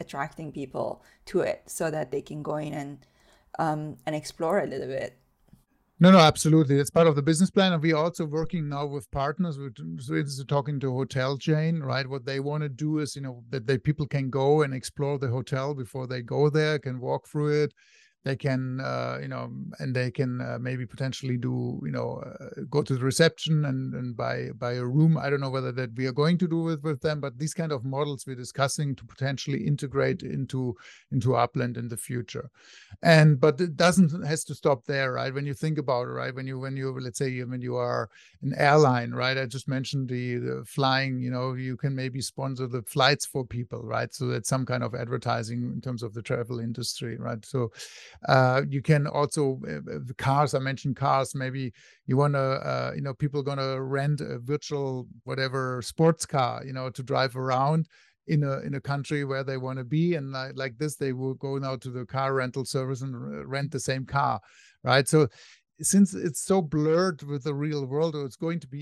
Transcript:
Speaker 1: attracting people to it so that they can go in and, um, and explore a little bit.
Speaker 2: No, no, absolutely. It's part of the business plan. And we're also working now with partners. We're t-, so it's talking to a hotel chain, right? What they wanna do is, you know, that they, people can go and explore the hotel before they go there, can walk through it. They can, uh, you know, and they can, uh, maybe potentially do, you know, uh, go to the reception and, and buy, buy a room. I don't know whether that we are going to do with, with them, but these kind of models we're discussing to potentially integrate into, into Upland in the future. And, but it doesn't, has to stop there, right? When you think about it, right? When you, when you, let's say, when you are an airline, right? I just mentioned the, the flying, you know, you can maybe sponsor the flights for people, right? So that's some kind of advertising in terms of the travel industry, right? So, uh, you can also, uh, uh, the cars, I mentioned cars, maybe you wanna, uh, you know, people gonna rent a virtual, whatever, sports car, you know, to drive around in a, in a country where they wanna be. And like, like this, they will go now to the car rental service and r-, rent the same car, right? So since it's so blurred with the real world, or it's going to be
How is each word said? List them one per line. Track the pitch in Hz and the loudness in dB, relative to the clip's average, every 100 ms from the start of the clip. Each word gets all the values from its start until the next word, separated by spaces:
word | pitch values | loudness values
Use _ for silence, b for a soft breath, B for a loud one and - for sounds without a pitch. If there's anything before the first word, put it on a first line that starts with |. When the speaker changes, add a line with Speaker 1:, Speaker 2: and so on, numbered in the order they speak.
Speaker 1:
attracting | - 143 151 - 156 | -10 -6 -8 -8 -12
people | 139 135 135 120 - b b - | -10 -8 -6 -6 -6 b b -4
to | 185 | 0
it | - - - | 0 -2 -8
so | - 165 | -4 -4
that | 156 151 | -2 -4
they | 143 | -4
can | - 151 | -6 -8
go | 147 151 | -6 -4
in | 151 | -4
and, | 151 143 139 b b b b b - | -6 -8 -12 b b b b b -4
um, | 160 151 151 - | -2 -2 -4 -8
and | - | -6
explore | 151 147 - 165 196 | -6 -6 -4 0 0
a | 151 | 0
little | 135 131 | -4 -6
bit. | 135 - - _ _ _ _ _ _ _ - | -6 -8 -10 _ _ _ _ _ _ _ 6
Speaker 2:
No, | 175 | 10
no, | 190 | 10
absolutely. | 156 - 160 160 143 139 | 10 6 4 6 6 4
It's | 143 | 4
part | 170 165 | 6 6
of | 143 | 6
the | |
business | 143 160 185 | 2 4 4
plan. | - 190 | 6 4
And | 170 | 4
we're | 160 156 | 2 2
also | 165 - 156 | 0 -2 -4
working | 151 160 180 147 | -2 -2 -2 -4
now | 143 | -4
with | 143 139 - | -4 -6 -6
partners. | 139 139 151 175 139 | -2 -2 0 -2 -4
We're | 139 | -8
t-, | 110 160 165 | -10 -10 -10
so | 123 | -4
it's | 160 143 135 | -2 -2 -6
talking | 127 143 143 147 | 0 0 0 -2
to | 131 | -2
a | |
hotel | 127 131 135 131 139 | -2 -2 -2 -2 -2
chain, | - 151 160 165 | 2 2 2 0
right? | 139 127 131 | 0 -2 -2
What | 135 120 | -6 -4
they | 135 | -4
wanna | 139 151 147 | -2 -2 -4
do | 120 151 156 | -4 -2 0
is, | 147 143 | -2 -6
you | |
know, | 135 123 117 | -10 -12 -8
that | 131 110 | -4 0
they, | 131 | 2
people | 147 151 143 | 2 0 0
can | 143 135 | -2 0
go | 135 135 151 | 2 4 6
and | 143 | 4
explore | 131 - - 139 143 | 0 -8 -4 -2 -2
the | 131 | -2
hotel | 123 - 131 139 | -2 -2 -2 -2
before | 147 117 135 127 | -4 -8 -8 -6
they | 127 | -6
go | 120 123 147 | -2 4 4
there, | 147 156 151 | 6 2 0
can | 131 127 | -2 -6
walk | 127 139 - | -4 -4 -4
through | 151 147 147 | -2 2 2
it. | 147 b b b b _ | 0 b b b b _
They | - | -4
can, | 135 139 131 131 127 | -2 0 0 -2 -4
uh, | 131 127 123 127 | -4 -4 -4 -6
you | 139 | -6
know, | 127 120 131 - - | -8 -8 -10 -12 -8
and | 143 | -4
they | 127 127 | -2 -2
can, | 120 127 123 | 0 -2 -2
uh, | 123 120 | -4 -6
maybe | 123 127 | -4 -6
potentially | 127 - 135 - 135 123 | -8 -6 -6 -4 -4 -2
do, | 127 127 123 131 | -2 -2 -4 -4
you | 139 | -6
know, | 131 120 - - | -4 -4 -6 -10
uh, | - - - 139 | -14 -14 -12 -2
go | 143 | -2
to | 151 | 0
the | 131 | 0
reception | 131 127 165 - - 156 143 | 0 4 4 4 0 2 2
and, | 131 131 | -2 -4
and | 131 127 117 | -6 -6 -4
buy, | 123 127 127 113 | -4 -4 -6 -6
buy | 123 | -4
a | 123 | -2
room. | 123 139 160 156 | 0 4 6 4
I | 139 | 2
don't | 143 | -2
know | 139 | -2
whether | 131 127 | -2 -2
that | 123 127 | -4 -4
we | 113 131 | -2 -2
are | |
going | 127 151 175 | 2 2 4
to | 180 | 2
do | 165 | 0
with, | 165 160 | 0 -2
with | 151 143 | -2 -2
them, | 156 151 | -2 -2
but | 139 123 | -6 -6
these | 151 | -6
kind | - 165 | -4 -2
of | 143 | -2
models | 127 135 147 139 - | -2 -2 -2 -4 -8
we're | |
discussing | 127 123 - 135 - 143 131 | -10 -8 -2 0 0 -4 -4
to | |
potentially | 117 - 135 135 - 139 | -10 -6 -4 -4 -4 -2
integrate | 151 143 139 131 131 127 | 0 0 0 0 2 0
into, | 127 143 131 131 127 - B B _ | -4 -6 -4 -4 -4 -6 B B _
into | 135 117 120 | 0 2 4
Upland | 120 135 123 120 | 2 2 -4 -4
in | 120 | -8
the | 117 | -10
future. | - 123 113 - 131 B B B B - | -6 -6 -6 -10 -12 B B B B 0
And, | 170 160 156 139 | 8 10 10 8
but | 151 139 | 6 4
it | 175 143 | 0 4
doesn't, | 175 180 170 170 | 6 8 6 4
has | 147 160 - | -2 -4 -4
to | 147 | -2
stop | 160 135 - | 2 2 0
there, | 139 135 | 0 0
right? | 123 127 | 0 -4
When | 135 143 | -4 -4
you | |
think | 139 156 151 | -2 -2 -2
about | 143 123 127 | 0 0 -2
it, | |
right? | 127 127 | -6 -6
When | 127 131 | -6 -8
you, | 131 | -8
when | 135 135 | -6 -4
you, | 135 131 | -4 -6
let's | 127 - | -8 -4
say, | 135 127 | -4 -2
when | 123 127 | -6 -6
you | 123 123 | -4 -4
are | 123 123 113 b b b | -2 -2 -4 b b b
an | 139 143 | -6 2
airline, | 143 151 143 123 120 | 6 8 8 6 0
right? | 123 127 131 | -2 0 0
I | 131 | -4
just | 127 - | -6 -4
mentioned | 131 131 139 127 | -4 -2 -4 -2
the, | 123 123 120 | -2 -2 -2
the | 123 131 123 | -4 -6 -6
flying, | - 135 131 135 127 | -2 0 2 0 -2
you | 123 | -4
know, | 127 131 | -2 -4
you | 127 131 123 | -4 -6 -4
can | 143 | -4
maybe | 135 131 131 | -2 -4 -6
sponsor | 120 - 135 127 127 | -8 -6 -6 -4 -4
the | 123 | -6
flights | 110 147 131 143 | -4 4 6 6
for | - - 127 | 0 -6 -4
people, | 117 120 117 | -6 -6 -8
right? | 113 117 120 | -4 -4 -4
So | - 127 | -4 -4
that's | 123 - | -2 -2
some | 131 127 | -2 0
kind | 123 | -2
of | 120 113 | -2 -4
advertising | 120 127 120 117 113 120 123 | -6 -4 -2 -2 -2 -4 -4
in | 135 | -6
terms | 131 120 | -6 -6
of | 113 | -8
the | 107 | -8
travel | 104 127 113 123 | -4 -4 -4 -4
industry, | 113 110 117 - 120 117 | -6 -6 -6 -6 -8 -8
right? | 120 120 - | -6 -8 -4
So, | 131 113 B B B B B - | -2 -2 B B B B B 4
uh, | 135 127 131 143 | 6 6 4 0
you | 139 | -2
can | 135 151 143 | 4 4 4
also, | 143 147 - 143 131 143 | 0 0 0 0 -2 -6
uh, | 73 | -8
uh, | - 147 | -8 -8
the | 127 - | -10 -4
cars, | 135 139 147 | 2 4 2
I | 139 | 2
mentioned | 131 135 147 120 | -2 -4 -4 0
cars, | 135 135 131 | 2 2 0
maybe | 143 131 131 131 b b b - | -4 -6 -6 -8 b b b 0
you | 131 | 2
wanna, | 147 143 | 4 2
uh, | 135 135 - 127 127 | 0 0 -2 -2 -4
you | 139 | -4
know, | 139 | -6
people | 127 147 143 | -4 -2 -2
gonna | 135 139 135 131 | -4 -4 -4 -4
rent | 131 139 143 147 | -2 -2 0 0
a | 143 131 | -4 -8
virtual, | 120 147 - 147 139 131 123 117 | -4 -4 -4 -4 -4 -4 -8 -14
whatever, | 131 131 131 131 131 127 | -8 -4 -2 -2 -2 -4
sports | - - 165 165 | -6 4 4 4
car, | - 143 123 117 | 0 0 0 -2
you | 135 | -8
know, | 131 131 | -8 -8
to | 120 | -8
drive | 123 131 131 123 | -2 0 0 0
around | 131 127 135 160 160 b b b - | 0 2 4 2 0 b b b 0
in | 160 | 2
a, | 143 135 | 2 -2
in | - | -4
a | 139 | -6
country | 135 143 131 147 | -4 -4 -2 -4
where | 139 135 | -2 -4
they | 135 135 | -4 -4
wanna | 127 131 | -6 -8
be. | 123 151 170 | -2 2 2
And | 165 135 | 0 -4
like, | 135 131 131 | -8 -8 -6
like | 135 113 | -8 -4
this, | 151 143 | -6 -4
they | 139 | -4
will | 127 131 | -2 -4
go | 127 139 139 | -6 -6 -4
now | 135 131 | -4 -6
to | 131 | -6
the | 123 120 | -10 -6
car | 135 135 | -2 0
rental | 135 127 135 | 0 -2 -4
service | 127 139 131 131 | -4 -2 -2 -4
and | 135 | -6
r-, | 123 135 143 139 | -8 -10 -10 -8
rent | 135 139 | -6 -4
the | 139 | -4
same | - 131 123 | -4 -4 -2
car, | 139 135 110 b b b b | 0 0 0 b b b b
right? | 127 131 135 | 4 4 6
So | 156 143 B B B _ _ | 6 4 B B B _ _
since | 156 196 202 | 4 6 6
it's | 190 180 - | 4 -4 -4
so | - 190 | 0 2
blurred | 160 151 151 160 185 151 | 2 2 4 4 2 -2
with | 143 143 | -6 -6
the | 127 | -4
real | 143 151 147 | -2 -2 -2
world, | 135 143 165 | -2 0 0
or | 156 | -2
it's | 139 - | -8 -6
going | 165 170 | -4 -4
to | 131 | -6
be | 139 | -12